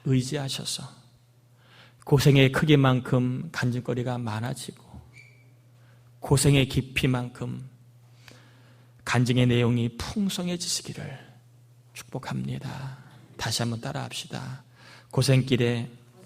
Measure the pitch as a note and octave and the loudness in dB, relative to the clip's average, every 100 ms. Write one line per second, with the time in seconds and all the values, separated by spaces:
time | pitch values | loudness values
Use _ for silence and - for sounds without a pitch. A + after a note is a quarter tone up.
0 | C#3 C3 B2+ D3 C3+ - A#2+ - C3+ - | 0 0 0 -4 -6 -6 -6 -8 -10 -18
1 | - _ _ _ _ _ _ - - _ | -20 _ _ _ _ _ _ -20 -20 _
2 | - C#3 D3 C#3 C3 - D#3 C#3+ C3+ B2+ | 2 4 8 8 6 4 4 6 6 2
3 | B2+ C3 B2 B2+ - - B2 B2 B2+ B2 | 2 0 0 -4 -8 -4 -2 -2 -4 -4
4 | B2 B2 A#2 G#2+ B2 C3 - - - - | -4 -4 -4 -4 -6 -8 -10 -16 -18 -20
5 | - - - _ - _ _ _ - - | -20 -20 -20 _ -20 _ _ _ -20 -20
6 | _ - - C#3 D3 C#3 C3 C3+ - - | _ -8 0 4 6 4 4 0 -4 -2
7 | C#3 B2+ B2 - B2 B2 C3 - _ _ | 0 0 -4 -10 -10 -10 -12 -20 _ _
8 | _ _ - - - - - - _ _ | _ _ -20 -20 -20 -20 -20 -20 _ _
9 | - B2 B2 B2+ B2 A#2+ A#2+ A#2+ A#2 - | -2 0 2 4 4 4 2 2 -2 -6
10 | - A3 G3 - F3+ F3 - - - - | -8 -4 -4 -4 -6 -6 -6 -6 -8 -12
11 | D3 C3 - - _ _ _ _ _ - | -12 -14 -18 -20 _ _ _ _ _ -20
12 | - C3 - C3+ C3 C3+ C3 C3+ C3+ - | -12 -10 -8 -6 -6 -8 -10 -12 -12 -14
13 | - - - - A2+ A2 A#2+ A#2 C3+ C#3 | -20 -20 -20 -8 -6 -2 -4 -4 -8 -8
14 | B2 - - - B2+ C3 - - - - | -8 -10 -10 -12 -10 -14 -16 -20 -20 -20
15 | - - C3 C3 B2+ A#2+ A#2+ A#2+ - - | -6 0 4 4 4 2 2 -2 -6 -12
16 | - - | -20 -20